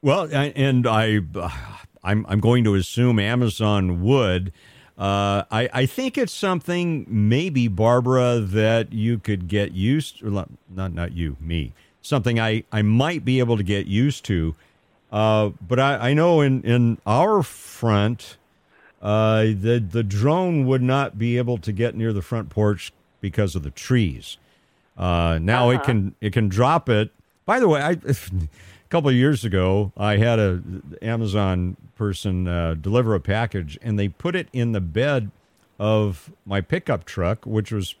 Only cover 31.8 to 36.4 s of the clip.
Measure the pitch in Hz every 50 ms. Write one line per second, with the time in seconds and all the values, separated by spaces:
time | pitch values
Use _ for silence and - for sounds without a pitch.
31.8 | - - _ _ 110 104 95 - - 104 92 90 92 90 87 87 85 82 82 80
32.8 | 78 95 104 123 127 113 107 92 76 - 98 110 117 117 - 101 87 73 73 -
33.8 | - 113 107 104 101 98 82 _ - 175 180 185 170 - - 127 120 120 113 101
34.8 | 90 85 78 110 127 147 143 131 107 98 - _ _ _ _ _ _ _ _ _
35.8 | 101 107 110 107 107 101 92 80 - - - _